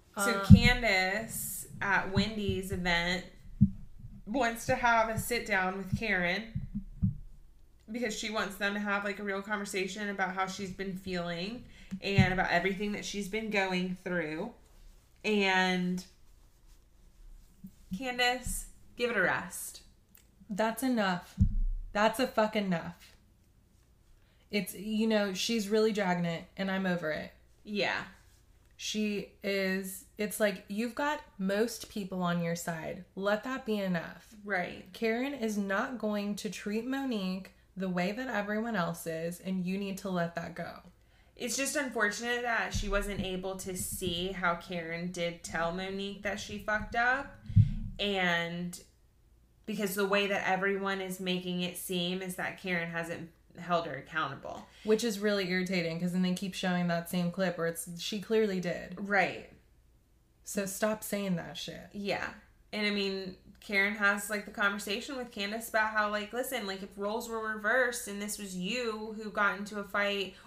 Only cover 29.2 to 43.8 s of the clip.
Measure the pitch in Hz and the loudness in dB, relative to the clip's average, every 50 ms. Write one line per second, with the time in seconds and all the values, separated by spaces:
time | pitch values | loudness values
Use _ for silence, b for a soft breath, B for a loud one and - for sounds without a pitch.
29.2 | - - - - - 202 196 196 190 190 190 190 196 190 185 - - - - - | -4 -8 -10 -8 -4 -2 0 0 2 2 0 0 -2 -4 -8 -10 -12 -12 -6 -4
30.2 | 208 208 - - 226 208 190 185 - - 202 202 233 247 226 - 285 294 302 294 | -4 -4 0 2 2 2 2 0 -6 -6 -2 -2 -2 -2 0 0 0 0 0 -2
31.2 | - - - - 190 190 196 208 226 240 - - - - - 214 202 185 190 185 | -4 -10 -6 -2 0 2 4 4 4 2 0 -4 -10 -10 -8 -8 -6 -4 -2 0
32.2 | 180 175 175 175 170 170 170 170 - - 165 160 156 151 147 185 180 - _ 185 | 0 2 2 2 2 0 -2 -2 -2 -4 -6 -4 -6 -6 -8 -8 -10 -12 _ -2
33.2 | 190 202 208 214 208 254 262 262 262 - 214 208 196 190 180 170 156 170 - - | 0 2 2 2 0 -2 -6 -4 -2 -2 -2 0 0 0 0 0 -2 -4 -10 -14
34.2 | - - - 214 202 202 196 180 175 - - - - - - - 226 226 220 233 | -18 -20 -20 -14 -4 -2 0 0 0 -2 -6 -10 -14 -16 -6 -2 0 0 2 2
35.2 | 254 277 294 262 226 226 214 202 202 196 196 196 240 269 254 220 - 214 208 208 | 0 -2 -2 -2 -2 0 0 0 0 2 2 0 0 0 -2 -2 -2 0 0 0
36.2 | 202 208 208 190 - 202 180 - - 208 202 220 226 254 262 277 277 269 240 214 | 0 -2 -2 -4 -4 -6 -6 -6 -4 -2 -2 -2 -2 -2 -2 -2 0 -2 -2 0
37.2 | 190 185 185 190 185 - b b b b _ - 190 190 180 180 175 190 208 226 | 0 -2 -2 -4 -6 -10 b b b b _ -4 -4 -2 0 0 0 0 0 -2
38.2 | 262 254 233 208 202 202 208 214 220 233 226 196 170 170 170 170 - 170 160 160 | -4 -2 -2 -2 -2 0 0 -2 0 0 0 0 0 0 -2 -4 -4 -6 -4 -4
39.2 | 165 170 175 - - 185 190 185 180 180 190 196 202 196 196 190 - 202 185 175 | -4 -4 -6 -6 -4 -2 -2 0 0 0 -2 -2 -2 -4 -6 -6 -4 -2 0 0
40.2 | 170 170 170 170 170 170 170 - 170 - - - - 180 - b b b b b | 0 0 -2 -4 -8 -6 -8 -8 -10 -10 -10 -14 -16 -20 -20 b b b b b
41.2 | b b b - - 247 - - 277 269 269 302 285 262 214 233 214 208 202 208 | b b b -8 -4 -4 -2 0 0 0 0 0 -2 -2 0 2 2 2 2 0
42.2 | 233 240 240 240 240 240 233 220 190 185 - - 202 208 190 202 202 202 202 190 | -2 -2 -2 0 0 0 0 0 0 0 -2 -2 0 2 2 0 0 0 -2 -2
43.2 | 190 190 185 185 185 190 190 190 - 190 185 185 | -2 -2 -2 -2 -4 -4 -6 -6 -6 -6 -4 -4